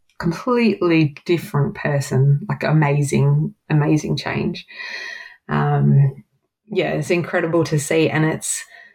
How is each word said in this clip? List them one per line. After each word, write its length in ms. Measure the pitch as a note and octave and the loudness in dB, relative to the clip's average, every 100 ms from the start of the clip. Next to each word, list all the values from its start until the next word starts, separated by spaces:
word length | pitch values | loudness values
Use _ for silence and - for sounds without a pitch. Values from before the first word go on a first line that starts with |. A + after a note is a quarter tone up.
| _ - | _ -8
completely 960 | E3+ E3+ - A#3+ A#3 - F3 E3 D3+ - | -6 -4 -2 0 2 2 2 2 2 -2
different 500 | - E3 - C#3+ C#3 | -2 -2 -2 -2 -2
person, 720 | - D3 C#3+ C3+ C3 C#3 C#3+ G#3 | -4 -4 -2 0 2 4 2 0
like, 140 | C#3 | -4
amazing, 920 | - D#3 D3 C#3+ C#3+ C#3+ C#3 D3 D#3 - - | 0 2 2 2 0 2 2 2 0 -6 -2
amazing 480 | D3+ D3+ D#3 D#3 D3 | 0 2 0 0 -4
change. 500 | D#3+ D#3+ - F3 - - - - - - - - - | -4 -4 -4 -6 -12 -16 -14 -12 -12 -14 -18 -18 -4
Um, 760 | D3 - D3 C#3+ C#3 C#3 - - _ _ _ - | -2 0 2 4 6 4 0 -16 _ _ _ -8
yeah, 220 | F#3 D3+ | -4 -2
it's 180 | D3+ D3+ | -2 -2
incredible 540 | F3 D#3+ F#3 E3 E3 | -2 0 -2 0 0
to 140 | D#3 D3+ | 0 0
see, 300 | - D#3+ D#3 | 0 2 2
and 140 | D3+ | 2
it's, 400 | D#3 D#3 - - - - - | 0 -2 -6 -8 -10 -20 -20